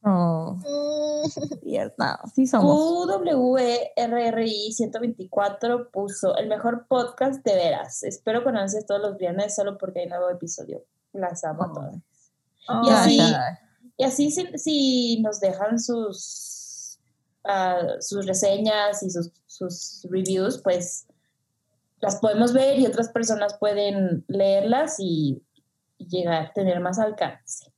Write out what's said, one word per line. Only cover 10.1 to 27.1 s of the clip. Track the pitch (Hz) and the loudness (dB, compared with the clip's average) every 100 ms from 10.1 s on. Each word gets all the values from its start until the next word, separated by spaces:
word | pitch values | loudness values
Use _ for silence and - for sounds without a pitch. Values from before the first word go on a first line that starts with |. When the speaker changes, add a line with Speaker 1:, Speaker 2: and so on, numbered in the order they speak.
| 175 180 | -2 -2
Speaker 3:
episodio. | 180 170 - - 165 - _ _ | -4 -8 -10 -10 -12 -14 _ _
Las | 196 180 175 | -6 -6 -4
amo | 160 156 | -6 -4
a | 180 | -4
Speaker 1:
Oh. | |
Speaker 3:
todas". | 151 139 - - _ _ _ _ _ - | -6 -12 -14 -18 _ _ _ _ _ -4
Speaker 2:
Oh. | 233 233 | 2 6
Speaker 3:
Y | |
así, | 220 - - | 8 8 8
Speaker 1:
Ay. | - - - 180 _ _ - _ | 6 4 -2 -6 _ _ -20 _
Speaker 3:
y | |
así | 262 262 294 | 0 2 0
si, | 302 359 285 | 0 -6 -6
si | - 302 269 254 240 233 | 0 2 4 4 2 2
nos | 220 208 | 0 2
dejan | 196 190 208 233 | 0 0 0 0
sus, | - 233 220 190 - - - - - - - - _ _ _ _ | 0 -2 -2 -6 -12 -14 -14 -14 -16 -16 -16 -18 _ _ _ _
ah, | - 196 185 180 175 - | -2 0 2 0 -2 -4
sus | - 202 196 | -6 -6 -2
reseñas | 190 202 196 214 214 208 202 | 0 2 2 2 2 0 -2
y | 190 | -4
sus, | 175 170 _ _ | -4 -6 _ _
sus | - 180 175 - - 180 | -12 -10 -10 -12 -14 -6
reviews, | 185 185 190 190 277 | -4 0 0 0 -2
pues | - 180 180 - - _ _ _ _ _ _ _ _ _ | 0 0 -2 -10 -14 _ _ _ _ _ _ _ _ _
las | 208 202 | -2 0
podemos | 220 214 240 | 2 4 4
ver | 247 269 277 | 4 4 4
y | 247 | 2
otras | - 226 | 2 -2
personas | - 226 220 202 208 | -2 -2 0 -2 -2
pueden | 208 202 202 196 185 170 - | -2 0 0 0 0 -2 -4
leerlas | 196 196 196 208 247 311 - | 0 4 4 4 2 0 -2
y, | 190 165 147 131 _ _ _ _ _ _ | -2 0 0 -2 _ _ _ _ _ _
y | 170 | -8
llegar | 180 170 165 160 | -4 0 0 -2
a | |
tener | - 190 175 | -2 0 0
más | 180 185 | 0 0
alcance. | 214 | -2